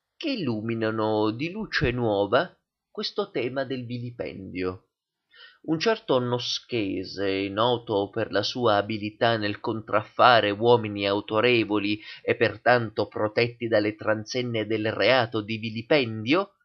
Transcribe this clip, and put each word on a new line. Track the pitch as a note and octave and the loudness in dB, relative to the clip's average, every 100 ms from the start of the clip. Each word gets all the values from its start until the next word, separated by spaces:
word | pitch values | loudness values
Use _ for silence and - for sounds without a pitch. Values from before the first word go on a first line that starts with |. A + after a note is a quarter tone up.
| _ _ | _ _
che | D4+ | -6
illuminano | B3+ C3+ G#2+ A2+ A2+ A2 A2 G#2+ G#2+ G#2+ | -4 -4 -4 -4 -2 -2 -2 0 2 0
di | A#2 E3 | -2 -6
luce | G#3 G3 - C3+ | -6 -6 -2 0
nuova | B2 A#2 G2+ G2+ B2 F3+ _ _ _ _ | 0 0 2 2 2 0 _ _ _ _
questo | - G#3+ - G3+ | -10 -8 -6 -6
tema | D3 A#2+ C3+ C3 | -4 -4 -4 -6
del | C3 A#2 | -6 -8
vilipendio. | A#2+ A#2+ A#2+ - - F#2+ F2+ F2+ F#2 _ _ _ _ _ - - _ D3+ | -8 -8 -8 -10 -10 -10 -4 -4 -6 _ _ _ _ _ -20 -20 _ -4
Un | D#3+ | -2
certo | A3+ A3 - B2+ | 0 -2 0 0
Noschese, | B2 B2 A#2+ - - A#2+ G2 F#2 F#2 F#2 G2 F#2+ G2 | 2 -2 -4 -8 -4 -4 -2 -4 -6 -4 -2 0 -2
noto | G2+ A#2+ A#2 A#2+ G2+ G2+ | 0 0 0 0 0 0
per | A2+ G#2 | -2 -2
la | F#2+ | -2
sua | G#2+ B2+ A#2 G2+ | -2 0 2 2
abilità | G#2 A2 G#2+ - A#2 A2+ | 0 -4 -6 0 0 2
nel | G#2 G#2 | -2 -4
contraffare | - A2 - G#2 - - A#2 A#2+ G#2 | -6 -6 -2 -2 -2 4 6 8 4
uomini | G#2 A#2 A#2+ G#2+ G2+ G2+ | 2 4 4 4 -2 0
autorevoli | G2+ - A2 B2 A#2+ G2+ G#2 G2+ G#2+ - - | 0 0 2 4 4 2 0 0 -4 -6 -10
e | G#2+ A2+ | -2 2
pertanto | A2 G#2+ A#2+ B2 A2 A2+ G2+ | 2 2 2 2 2 -4 -4
protetti | - G#2+ A#2+ A#2+ A#2+ A#2 | -2 -2 2 0 -2 0
dalle | A2 G#2 | 2 2
transenne | G#2+ G#2 G#2+ G#2+ B2+ B2 A2+ G#2+ | -2 -2 -2 -2 -6 -4 -4 -2
del | A2 A2 | -2 -2
reato | G#2+ G#2 C3 A2+ A2+ | 2 4 4 2 -2
di | G#2 A2+ | -4 -6
vilipendio, | A2+ A2 - D#3 A2+ A2 A2+ F3 G3 _ | -6 -8 0 0 2 -4 0 0 0 _